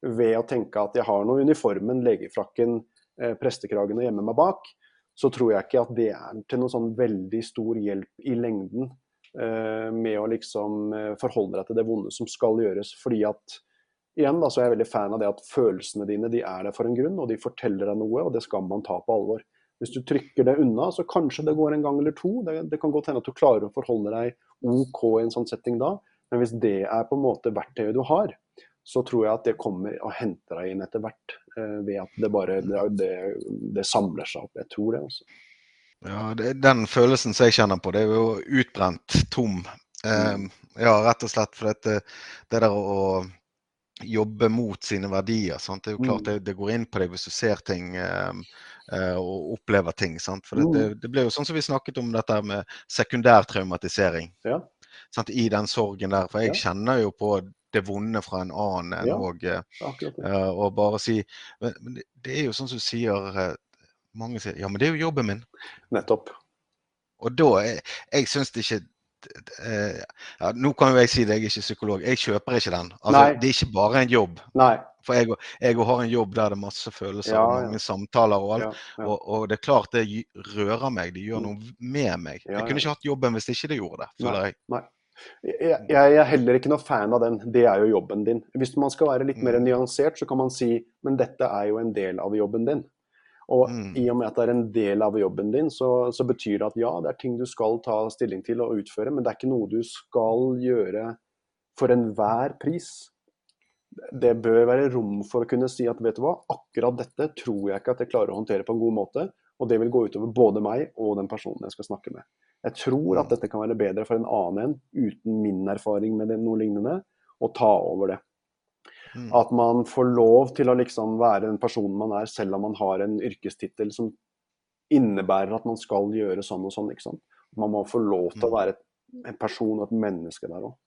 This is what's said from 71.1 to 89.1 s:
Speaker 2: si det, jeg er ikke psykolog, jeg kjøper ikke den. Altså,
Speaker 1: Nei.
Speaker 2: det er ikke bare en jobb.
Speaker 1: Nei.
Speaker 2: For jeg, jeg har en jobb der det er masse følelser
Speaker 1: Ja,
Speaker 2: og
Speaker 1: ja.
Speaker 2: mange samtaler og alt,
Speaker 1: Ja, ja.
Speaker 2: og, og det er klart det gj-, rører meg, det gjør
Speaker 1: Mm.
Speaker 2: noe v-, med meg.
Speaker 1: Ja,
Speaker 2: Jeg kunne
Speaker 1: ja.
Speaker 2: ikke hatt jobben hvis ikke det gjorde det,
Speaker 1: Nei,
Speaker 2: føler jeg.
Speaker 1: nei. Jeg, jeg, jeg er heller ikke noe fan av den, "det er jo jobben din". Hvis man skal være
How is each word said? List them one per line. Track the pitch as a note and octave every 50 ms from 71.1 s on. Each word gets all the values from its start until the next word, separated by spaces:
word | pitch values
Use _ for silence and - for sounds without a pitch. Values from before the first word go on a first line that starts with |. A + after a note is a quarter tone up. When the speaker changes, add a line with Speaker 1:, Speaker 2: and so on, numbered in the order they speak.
Speaker 2:
si | - C3+ A#2+
det, | G#2 G#2+
jeg | A2 A2
er | G#2
ikke | - - G2+
psykolog, | - A2 - - G#2 G#2 F#2+ E2
jeg | A2+ B2+
kjøper | B2 - - G#2 G#2 - - B2+
ikke | A#2+ G#2+ G#2 F2
den. | F2 F2 F2+ F2+ - -
Altså, | - B2+
Speaker 1:
Nei. | C#3 C#3 C#3+ D3
Speaker 2:
det | B2 A#2
er | C3+ B2+
ikke | - - C3 G#2+
bare | G2 G2+ G#2+ A#2 C3+ C3
en | A#2+
jobb. | A#2+ A#2+ G#2 F#2 E2+ E2 - - _
Speaker 1:
Nei. | C3 C3 B2+ A#2 - - - _ _ _
Speaker 2:
For | - B2
jeg, | B2 A#2+ A2+ A2 - - - - -
jeg | - B2 A#2+
har | A#2 A2+ A2 B2+ B2 B2
en | A2+
jobb | A2+ A#2+ A2+ G2 F#2+
der | A2+ G#2+ G#2
det | G2+ G2
er | G2+
masse | G2+ F#2+ - - A#2
følelser | G#2+ - - G2 G2 G#2 G2+ - A2
Speaker 1:
Ja, | A2 A2
Speaker 2:
og | A#2 A#2+ B2+
Speaker 1:
ja. | B2+ A#2
Speaker 2:
mange | G#2 A2
samtaler | - - A2 G2 G2+ G#2 - B2+ A#2 A2 G#2 G2+
og | G2 G2+ G#2+
alt, | A2+ A2
Speaker 1:
Ja, | A2 G#2+ - - - - -
ja. | A2
Speaker 2:
og, | G#2+ G#2 G2+ - -
og | G2+ A2 A2 G2+
det | G#2+ G#2
er | -
klart | - C#3+ B2 G2+ - -
det | A#2+ A2+ G#2
gj-, | G#2 G#2+ G#2+ _ _ - G2 G2+ G2+
rører | G#2 G#2 G2+ G#2+ A#2 B2+ C3+
meg, | B2+ G#2+ F2 F2 F2+
det | F2+ G2 G#2+
gjør | A2+ A2+
Speaker 1:
Mm. | A2+
Speaker 2:
noe | G#2 G#2 G#2
v-, | A2 A#2 A#2+ _
med | B2 B2 C3 C#3+ C#3 A2 E2+ F2
meg. | E2+ D#2 - - _
Speaker 1:
Ja, | - G2 G2+
Speaker 2:
Jeg | A2
kunne | A#2 C3+ D3
Speaker 1:
ja. | C#3+ D3+
Speaker 2:
ikke | D3
hatt | - _
jobben | D3 C#3+ C3+ B2+ B2 A#2
hvis | A2 - - B2
ikke | - - D3
det | D3+ C3
gjorde | G2+ E2+ - -
det, | - - _ _
Speaker 1:
Nei, | A2+ B2
Speaker 2:
føler | A#2 G2 F#2+
jeg. | G2+ F#2 _ _ _
Speaker 1:
nei. | A#2+ B2 - - _ _ _ _ _ - - - - _ -
Jeg, | - - -
jeg, | - E3 D#3+ - A2 -
jeg | D3+ C#3 C#3+ C#3+ D3
er | D3+ D3+
heller | C3 D3+ C#3 B2 A#2+ B2
ikke | C3 B2+ C3+
noe | D3 C#3+
fan | - - C#3+ A#2 G#2 G#2 A#2
av | A#2+
den, | A#2 A#2 A#2 G#2+ G2+ A#2+ A2
"det | A#2+ A#2+
er | A#2 G2 G2
jo | G#2 A2 A2 G2
jobben | F2+ F#2 G2+ G2+ G#2+
din". | G#2 A#2 A#2 - _ _
Hvis | C3 C3 B2+ -
man | D3 C#3+ C#3
skal | B2+ - D#3+
være | D3+